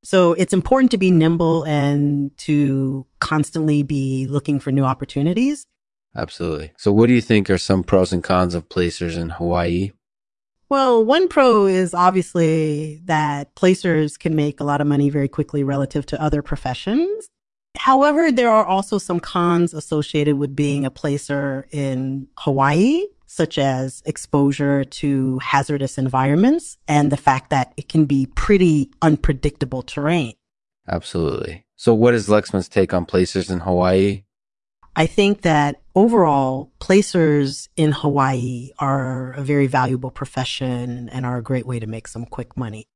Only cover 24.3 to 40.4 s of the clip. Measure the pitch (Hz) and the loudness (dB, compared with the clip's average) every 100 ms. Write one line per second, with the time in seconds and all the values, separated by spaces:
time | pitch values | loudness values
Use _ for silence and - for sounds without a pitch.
24.3 | 147 139 139 143 139 135 - 143 139 131 | 2 2 0 0 0 -2 -6 -4 -2 -2
25.3 | 127 - 143 135 143 135 - 131 131 135 | -4 -2 -2 0 -4 -4 -4 -2 0 2
26.3 | 151 226 330 - - - 147 147 139 - | 4 4 2 -4 -20 -2 2 2 0 0
27.3 | 131 - 139 123 - - 160 147 139 131 | 0 0 -2 -2 -8 -2 2 2 2 0
28.3 | - - 202 180 151 135 _ 160 147 - | -2 4 6 6 4 0 _ 2 2 0
29.3 | 131 147 - 131 127 - - 147 175 123 | 0 -4 -4 -6 -6 -8 -4 0 0 -2
30.3 | - _ _ _ _ - 85 - 87 80 | -8 _ _ _ _ -8 -8 -6 -4 -2
31.3 | 69 82 85 _ _ - 113 120 120 98 | -4 -8 -12 _ _ 2 4 4 2 2
32.3 | 107 - 98 90 - 92 92 85 92 90 | 2 2 -6 -2 0 0 0 0 0 0
33.3 | 98 90 90 92 90 92 95 98 98 _ | -2 -4 -4 -2 0 2 2 2 -2 _
34.3 | _ _ _ _ _ _ - 160 - 202 | _ _ _ _ _ _ -2 -2 2 2
35.3 | 202 175 151 147 147 _ 185 226 233 165 | 2 0 2 0 -4 _ 2 4 4 4
36.3 | 139 131 131 139 _ - 190 202 180 160 | 2 0 -4 -8 _ -2 0 0 0 2
37.3 | 147 139 - - - 156 143 147 143 135 | 2 0 -6 -14 -2 -2 0 -2 0 0
38.3 | 131 123 123 131 - 139 135 127 127 127 | -2 -6 -8 -12 -6 -4 -2 -4 -8 -10
39.3 | 139 139 143 135 135 127 127 127 - 135 | -10 -2 0 2 0 0 -4 -6 -10 -10
40.3 | - | -6